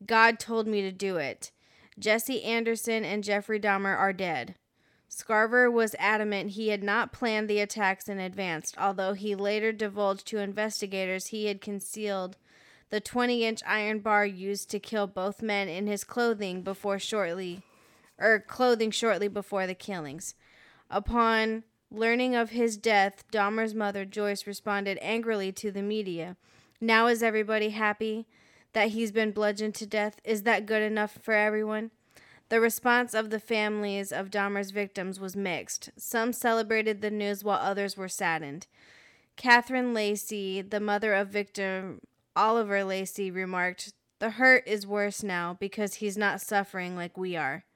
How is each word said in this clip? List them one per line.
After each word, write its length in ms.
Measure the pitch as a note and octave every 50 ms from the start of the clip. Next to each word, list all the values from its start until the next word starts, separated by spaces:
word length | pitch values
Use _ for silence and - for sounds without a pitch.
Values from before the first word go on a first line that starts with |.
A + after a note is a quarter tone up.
| G3
"God 320 | - A3+ A3+ A3+ A#3 A3+ A3
told 300 | - A#3 A3+ A3+ A3 A3
me 140 | G#3+ G3+
to 100 | G3 F#3+
do 240 | F#3 F#3 G3 F#3+ F#3
it. 340 | E3 C#3+ B2+ - - - - _ _ _ _ _ - - - _ G3+
Jesse 460 | G3 A3 G#3+ A3+ - - C4 - -
Anderson 600 | G#3+ A3+ A#3 A3+ A3+ A3+ A3 - A#3 A3+ A3 G#3+
and 200 | D#3 G3+ G#3 G3
Jeffrey 340 | G#3 G3+ G#3 G3+ - A3 G#3
Dahmer 400 | G#3 G#3 G3 G3 G3 G3 F#3 -
are 140 | G3 G3
dead." 420 | F#3+ F#3 F#3+ F3 D#3 B2+ - - F3+ _ _ _ _ _ _ _ _ _ _ -
Scarver 600 | - - - - A3 G#3+ A3+ A3 A#3+ B3 B3 A#3+
was 260 | A#3 A#3 A3+ G#3 - -
adamant 540 | F#3+ G3+ G#3+ G#3+ G#3+ G#3 G3+ G3 F#3+ G3+
he 160 | F#3+ A3 A3 G#3+
had 160 | G#3 G3+ G3+
not 280 | G3+ G#3 A#3 A#3 B3+
planned 380 | - - B3+ A3+ G#3+ G#3+ G#3+ G#3+
the 80 | G#3 G#3
attacks 500 | G3+ G3+ - A3 G3+ F#3+ F#3+ - - A3
in 120 | G3+ F#3+
advance, 520 | F#3 F#3 F#3+ G3+ F#3+ F3+ D#3+ D#3 - - - -
although 360 | F#3+ G3 F#3+ G3 F#3+ F#3+ G3+
he 200 | F#3+ G#3 G#3+ G3+
later 380 | F#3+ G3+ G3+ G#3 G#3+ G#3+ A3
divulged 560 | A3 G#3 A3 G3+ G3 G#3 G3+ G3 G3 G3 - -
to 100 | A3+ G#3
investigators 880 | G3+ G3+ G3 G#3+ G#3+ A3 G#3 - G#3 F#3+ G3 F#3+ F#3+ F#3 F#3+ F#3 F#3
he 200 | - A3+ G#3+ G#3+
had 140 | G#3 G3 G3
concealed 760 | - G#3 G3+ G3 G3 - - A3 G#3+ G3+ G3 F#3+ F#3 F#3 G3 - _ _ - - - - - - _ -
the 100 | G#3 G#3+
twenty-inch 640 | - - - B3 B3 B3 A#3+ A#3 A3+ A3 A3 - -
iron 320 | - G3+ G#3+ G#3 G#3+ G#3+ G#3+
bar 260 | G3+ A3+ G#3 G#3 G#3
used 460 | G3+ F#3+ F3+ F#3+ G3 G3+ G3+ - -
to 80 | A3 G3+
kill 300 | - - A3+ G#3+ G3+ F#3+
both 340 | - F#3 F#3 G#3 G3+ -
men 260 | A3+ G#3+ G3+ G3+ G3 F3+
in 200 | D#3+ F#3 G#3 G#3
his 160 | G#3 G3+ -
clothing 580 | - - A#3+ A#3+ A#3 A3 G#3 G#3 F#3 F3+ F#3
before 380 | F3+ G3 F#3+ - - G3+ G3 F#3+
shortly, 640 | - - A3 G#3 F#3+ E3+ E3+ F#3+ F#3+ F3 F3 F#3+ - _ _ _ _ _ _ _ _ _ _ -
er, 180 | F#3+ A3 A3 G3+ -
clothing 460 | - - - B3+ B3 A#3+ A3 A3+ A3
shortly 340 | G3+ - A#3 A3+ G3 F3 G#3
before 400 | G3+ F#3+ G#3 F#3+ - G#3 F#3+ F#3+
the 80 | F#3 F#3
killings. 600 | - - G#3+ G3 F3 D3+ C#3 C#3 F3 - - - _ _ _ - - - - - _ _ -
Upon 760 | - G3+ G#3 - A3+ A#3+ A#3 A3+ A3+ A3 A3 A3 A3 A3+ - _ _ _ _ -
learning 440 | G#3 G#3+ A3+ A3+ A#3 B3 B3+ B3+ B3
of 160 | A#3 A#3 A3
his 280 | A3+ A#3+ A#3 A#3 G#3+ G3+
death, 440 | - A3+ G#3+ G3+ F#3+ G3+ - - - _
Dahmer's 440 | - G#3+ G3+ G3+ A3 A3+ A3+ A3 G#3+
mother, 320 | A3 G#3 G3+ G3 G3 G3
Joyce, 400 | G3 F#3 G#3 G#3 G3+ G3+ G3 -
responded 520 | G#3 G3 - - G#3+ G3+ G3+ G3 G3+ F#3+ -
angrily 500 | - F#3+ A3 A#3 A3+ A3+ A3 G3+ F#3+ F#3+
to 180 | F#3+ - - G#3
the 120 | F#3+ G3
media, 560 | G3 G3+ G#3+ G#3+ G3+ F#3+ E3+ E3 D#3+ F3+ F3+ - _ _ _ - _ _ _ -
"Now 260 | A3+ A3+ A3+ A3 A3+
is 160 | A#3+ A#3+ A3
everybody 460 | A#3 A3+ G#3+ G#3+ G#3+ G#3+ A3 G#3+ G#3+ G#3+
happy 580 | G#3 A3 G#3+ G#3 G#3 - A3 A3 G#3+ A3+ A3+ _ _ _ _ _ _ _ _ _
that 180 | - A3 G#3 A3+
he's 220 | G#3+ A3+ A#3 G#3
been 180 | G3 A3+ A3 G#3+
bludgeoned 440 | G3+ G#3+ G#3+ G#3 G3+ G3+ G#3+ G#3+ G3+
to 120 | - A3
death? 320 | G3+ - G#3+ G#3 G#3+ - - -
Is 200 | A3 A3 G#3 G3
that 200 | A#3 G#3+ G3 G#3+
good 160 | G#3 A3 G#3+
enough 380 | G#3+ G#3+ A3 G#3+ G#3+ G#3 - -
for 140 | - A3+ A3
everyone?" 560 | G#3 G#3 G#3+ G#3+ G#3+ G#3+ G#3+ G#3+ G#3+ A3+ A3+ - _ _ _ - - - - - - _ -
The 120 | A3+ A3+
response 520 | A3+ A3+ A3 - - B3 A#3+ B3 B3 A#3
of 160 | - A3 A3 G#3+
the 120 | A3 G#3+
families 680 | - - A#3 G#3+ G#3+ G#3+ G#3+ G#3 G#3 G3+ G3 G3+ G3 G3
of 200 | B2+ D#3+ G3 F#3+
Dahmer's 400 | G#3+ G#3 G3 G3+ G3+ G3+ G3+ G3
victims 500 | G3 G#3 G3+ G3 - G3 F3+ F#3+ F#3+ G3
was 160 | G3 F#3 F#3
mixed. 540 | G3+ G3 F#3 E3 B2+ F2+ - - - - - - -
Some 340 | - - - A3+ A3+ B3
celebrated 680 | A#3 - - A#3 A3+ A3+ A3 G#3+ A3+ A3 G#3+ A3 G#3 G3
the 100 | G#3+ G#3
news 340 | G#3+ G#3 G3+ G3+ G3+ G3 G3+
while 160 | G#3 G3 -
others 360 | A#2+ F#3+ G3 G3+ G3+ F#3+ F#3+
were 120 | G3 F#3 F#3
saddened. 580 | - - G3 E3+ D#3+ D#3+ D#3 C#3+ C#3+ F3+ - - _ _ - - - - - - _ _ _ _ _
Catherine 580 | - - B3 A#3+ A#3+ A#3 - C4 B3+ B3 B3 A#3
Lacey, 680 | A3 G#3+ G3+ G#3 G3 - - G#3+ G3+ G3 F#3+ F#3+ G3
the 200 | F#3 G3+ G#3+ G3+
mother 340 | G#3 G#3 G#3 G#3 A3 G#3+ G3+
of 140 | G3 G3+ G3
victim 720 | G3+ G#3 G3 - - G#3 G3 F#3+ F#3+ F#3+ F#3+ F#3 A#2+ - - - _ _ _ _ -
Oliver 500 | - D4+ - A3+ A#3 A3 G3+ G3+ G3 G3
Lacey, 460 | F#3+ F#3+ F#3+ F#3+ F#3 - G#3 G3 F#3
remarked, 640 | F3+ F#3+ F#3+ F#3 F#3 F3+ F3+ F3+ F3+ - - G3 - _ _ _ _ -
"The 120 | G#3 A3+
hurt 360 | G#3+ A#3 C4 C4 B3+ - -
is 200 | - G#3+ G#3 G3+
worse 360 | G3 G3+ G#3 G3+ G3+ G3 -
now 360 | G#3+ G3 F3+ F3 F3 F3 F3+ -
because 360 | G3 F#3+ - A3 G#3 F#3+ -
he's 200 | - G#3+ G3+ F#3+
not 240 | G#3 G#3 G3 D#3 G3
suffering 560 | - - G#3+ G3+ G3 - - F#3 F3+ F3+ F3+
like 220 | F3 F3 E3+ - F#3
we 180 | F#3 F#3 F3
are." 280 | D#3+ C#3+ C3 D3 F#3 - _ _